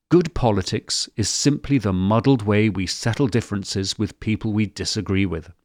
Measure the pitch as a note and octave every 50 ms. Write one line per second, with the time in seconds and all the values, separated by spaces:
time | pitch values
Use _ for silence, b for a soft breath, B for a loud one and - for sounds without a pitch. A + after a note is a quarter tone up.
0 | b - D#3+ F3 F3+ D#3+ - - B2+ A#2 G#2 - - - - A2+ - - - -
1 | - - - - G#2 - - - - C#3+ D3 - - - C#3 C3+ F#2+ G2+ F#2 F2+
2 | F#2 G2 A2 A2+ A2 C3+ C#3 A#2+ G#2 G#2 G#2 G#2 A2 A2 F#2 G2 F#2 - - -
3 | - A#2+ A2 - C#3+ A#2 - A#2 - - G#2 G2+ F#2+ - - G2 G2 G2 - -
4 | G#2+ G2 - - - A2 A2 - - A2 G#2 G#2 A2 F#2+ - - F#2+ - - A2
5 | F#2+ G2 G2 F#2+ G2 F#2 E2+ D#2 D#2+ - - _